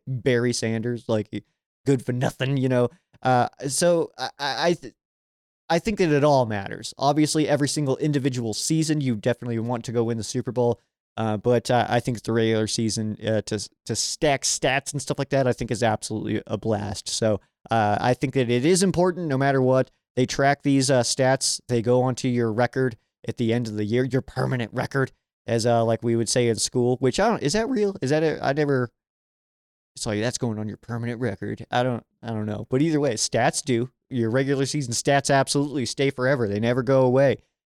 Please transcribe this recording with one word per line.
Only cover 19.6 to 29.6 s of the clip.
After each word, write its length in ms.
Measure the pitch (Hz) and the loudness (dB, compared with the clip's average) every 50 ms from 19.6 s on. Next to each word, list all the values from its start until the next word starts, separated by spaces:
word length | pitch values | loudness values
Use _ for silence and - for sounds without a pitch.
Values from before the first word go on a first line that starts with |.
what. 300 | 127 127 127 131 127 - _ _ _ _ _ | 2 4 2 2 0 -2 _ _ _ _ _
They 100 | 123 127 | 0 0
track 360 | - - - 139 139 143 - | 0 0 2 2 2 2 2
these, 280 | - 143 139 135 131 131 | 0 2 2 2 2 4
uh, 120 | 135 123 | 2 2
stats. 580 | 117 - - - 131 127 135 131 - - - - - - | 2 0 0 0 2 2 2 2 0 -2 -4 -6 -4 -2
They 140 | 123 117 | -2 0
go 200 | 101 120 123 127 | 2 2 2 2
onto 240 | 123 131 107 - - | 2 0 -2 -2 -2
your 260 | 127 123 120 117 113 | -2 0 0 0 0
record 440 | 104 117 120 120 - 135 131 127 110 - _ _ _ _ - - | 2 0 0 0 0 0 -2 -2 -2 -6 _ _ _ _ -12 -10
at 80 | - | -4
the 160 | - 120 110 | -2 0 0
end 160 | 113 120 123 113 | 0 0 -2 -4
of 80 | 104 | -4
the 80 | 104 104 | -4 -2
year, 180 | 101 113 123 | 0 0 0
your 200 | 135 131 131 131 | 0 0 -2 -4
permanent 520 | - - - 131 131 127 131 123 113 - - | -4 -4 -4 -4 -2 -2 -2 -4 -4 -6 -6
record, 380 | 123 120 - - 139 131 - - _ _ _ _ _ _ | -6 -6 -4 -2 -2 -2 -2 -6 _ _ _ _ _ _
as, 180 | - 117 117 110 | -2 -2 0 2
uh, 180 | 120 117 117 113 | 2 2 4 2
like 180 | 113 113 - | 2 0 0
we 140 | 117 117 117 | 0 0 0
would 120 | 117 113 - | 0 0 0
say 200 | - 127 123 117 | 0 2 2 2
in 80 | 110 | 0
school, 400 | 98 - - - 127 120 123 127 - | 0 -2 -2 0 0 0 0 0 2
which 220 | 135 127 - - | 0 0 2 2
I 80 | 196 240 | 2 0
don't, 140 | 208 - | 0 0
is 100 | - 143 | -2 -2
that 160 | 151 214 226 277 | 0 0 -2 -2
real? 280 | 262 214 208 196 190 - | 0 0 0 -2 -2 -4
Is 80 | 135 127 | -2 0
that 140 | 151 156 160 | 0 2 2
a, 200 | 156 - - - | 0 0 -2 -2
I 80 | 127 | -2
never, 380 | 139 151 151 143 139 127 123 - _ _ _ _ _ _ _ _ _ _ _ _ _ _ | 0 0 0 2 2 0 0 -2 _ _ _ _ _ _ _ _ _ _ _ _ _ _